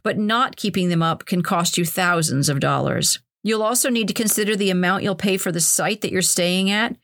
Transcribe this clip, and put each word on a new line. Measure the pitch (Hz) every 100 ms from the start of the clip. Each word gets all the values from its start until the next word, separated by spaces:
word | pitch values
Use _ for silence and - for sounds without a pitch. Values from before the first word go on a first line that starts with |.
but | 220 190
not | 208 226 262 -
keeping | 208 185 180
them | 170
up | 165 160 -
can | 180
cost | 165 180 175 -
you |
thousands | 170 - 180 175 156 135 139
of | 139
dollars. | 143 135 139 - - - - _
You'll | 208 220
also | 214 240 277
need | 233 214
to |
consider | - 214 - 208 208
the | 196
amount | 180 180 190
you'll | 202 185
pay | 202 190
for | 190
the | 170
site | 165 - 170 214
that | -
you're | 185
staying | 175 - 175 185 190
at. | 208 233 247